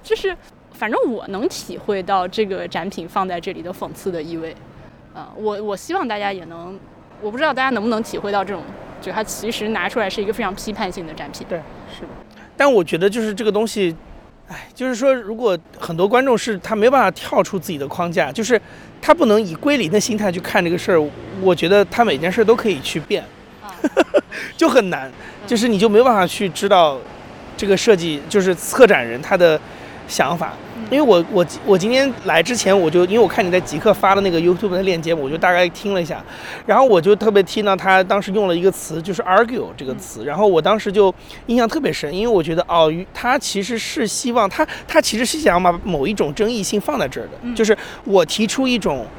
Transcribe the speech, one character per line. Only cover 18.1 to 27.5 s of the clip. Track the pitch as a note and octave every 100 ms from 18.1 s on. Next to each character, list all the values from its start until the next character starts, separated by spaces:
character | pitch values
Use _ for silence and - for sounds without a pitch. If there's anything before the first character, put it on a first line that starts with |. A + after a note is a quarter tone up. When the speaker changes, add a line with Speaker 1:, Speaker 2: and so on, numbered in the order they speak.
| E3+ D3
Speaker 2:
就 | C3+
是 | F#3+ A3+ - - - -
他 | -
不 | E4
能 | C4 G#3
以 | G3+
归 | D#3+ D4
零 | C#4+ E3
的 | G#3
心 | - G#3+
态 | G#3
去 | F3
看 | - G#3+
这 | E3+
个 | F3
事 | -
儿， | E3+ D3+ - - F#3+
我 | F#3+
觉 | E3+ E3
得 | G3+
他 | G3 -
每 | A3+ C#3
件 | E3+
事 | F#3
都 | G#3+
可 | A#3 A3
以 | D3
去 | - F3
变。 | - F#3+ - - - -
Speaker 1:
啊。 | - - D4+ - -
Speaker 2:
<laughs> | C#5+ - - -
就 | - E4
很 | B3 F#3+
难， | C#3+ C3+
Speaker 1:
嗯。 | - - -
Speaker 2:
就 | G3+ A#3
是 | A#3+
你 | G3+
就 | A3
没 | G#3
办 | C4
法 | G#3+
去 | F3 - G3
知 | - G3+
道 | F#3+ D#3+ C3+ - - - - -